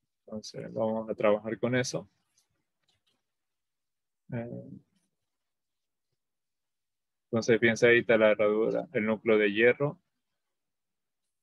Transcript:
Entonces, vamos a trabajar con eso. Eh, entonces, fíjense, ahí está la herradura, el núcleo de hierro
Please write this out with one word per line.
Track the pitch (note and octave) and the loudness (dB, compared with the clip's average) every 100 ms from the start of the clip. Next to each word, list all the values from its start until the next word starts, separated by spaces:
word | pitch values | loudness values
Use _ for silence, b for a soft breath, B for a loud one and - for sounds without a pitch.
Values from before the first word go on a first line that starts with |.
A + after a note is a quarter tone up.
| _ _ - | _ _ -16
Entonces, | A2 - - A2+ | -14 -14 -14 -12
vamos | A#2 A2+ A2 A2 | -4 -4 -4 -6
a | G#2 | -2
trabajar | G#2+ G#2 A2 A2 | 0 0 -2 -6
con | A#2 B2 | -4 -2
eso. | B2+ D#3+ - _ _ _ _ _ _ _ _ _ _ _ _ _ _ _ _ _ _ _ _ _ _ | -4 -8 -12 _ _ _ _ _ _ _ _ _ _ _ _ _ _ _ _ _ _ _ _ _ _
Eh, | A#2+ A#2+ A#2+ B2+ - _ _ _ _ _ _ _ _ _ _ _ _ _ _ _ _ _ _ _ _ _ _ _ _ _ | -10 -10 -14 -18 -20 _ _ _ _ _ _ _ _ _ _ _ _ _ _ _ _ _ _ _ _ _ _ _ _ _
entonces, | A#2 A2 A2+ | -4 0 2
fíjense, | A#2 A2+ A#2+ | 2 2 4
ahí | A#2 | 4
está | A2+ A2+ | 4 4
la | A2 | 4
herradura, | G#2 G#2 G#2+ A2+ A#2 A2+ | 4 0 0 0 -2 -6
el | A#2+ G#2+ | -4 -4
núcleo | G#2+ A#2 G#2+ | -2 0 2
de | G#2 | 2
hierro | G2+ A#2 B2 C#3+ - _ _ _ _ _ _ _ _ _ _ _ _ _ _ | 2 2 2 -4 -6 _ _ _ _ _ _ _ _ _ _ _ _ _ _